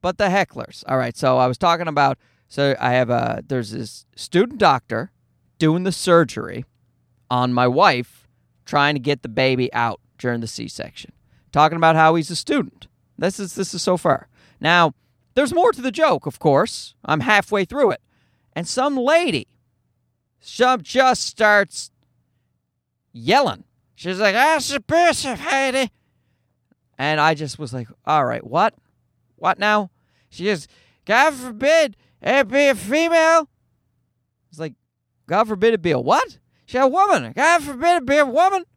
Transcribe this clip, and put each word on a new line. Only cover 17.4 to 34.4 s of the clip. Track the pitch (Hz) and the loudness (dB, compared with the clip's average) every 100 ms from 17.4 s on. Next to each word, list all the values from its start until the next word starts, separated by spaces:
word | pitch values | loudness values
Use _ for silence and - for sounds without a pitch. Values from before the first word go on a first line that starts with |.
| 196 208 | 0 -4
through | 185 269 247 | -4 0 0
it. | 147 _ _ _ _ _ | 0 _ _ _ _ _
And | - 170 | -12 -8
some | - 277 269 | -4 -4 -2
lady, | 247 320 349 156 - _ _ _ _ _ _ _ _ _ | 0 2 2 -4 -6 _ _ _ _ _ _ _ _ _
some | - - 247 254 | -20 -2 0 0
just | 160 247 262 247 | -2 0 2 0
starts | - - 214 208 202 - - _ _ _ _ _ _ _ _ _ _ _ _ | -4 0 2 2 0 -8 -18 _ _ _ _ _ _ _ _ _ _ _ _
yelling. | 117 117 233 254 101 - _ _ | -12 2 2 2 -4 -14 _ _
She's | _ 170 185 | _ -8 0
like, | 208 | 0
"That's | 202 285 320 254 | 2 2 2 -2
abusive, | 277 - 320 349 285 285 220 | -8 -2 2 2 2 -6 -8
Heidi." | 302 277 269 262 254 _ _ _ _ _ _ _ _ _ _ _ | -4 -2 -2 -2 -4 _ _ _ _ _ _ _ _ _ _ _
And | 139 151 | -4 0
I | 151 | 0
just | 151 151 - | 0 -6 -10
was | 143 | -12
like, | 127 113 - - | -10 -12 -14 -2
"All | 151 | 0
right, | 131 120 | 0 -4
what? | - 160 208 _ _ _ _ _ _ _ | -6 0 0 _ _ _ _ _ _ _
What | - 185 | -4 -2
now?" | 208 214 190 _ _ _ _ | 0 0 -2 _ _ _ _
She | - 180 | -8 -4
goes, | 190 - _ _ _ | -4 -8 _ _ _
"God | - 220 302 | -2 2 2
forbid | 277 247 214 269 320 294 196 _ _ | 0 -14 -4 2 2 2 -4 _ _
it | - 262 233 | -2 0 0
be | 262 285 | 2 2
a | |
female." | 247 185 285 330 330 320 330 302 _ _ _ _ _ _ _ _ _ | 0 -2 -2 2 2 4 2 0 _ _ _ _ _ _ _ _ _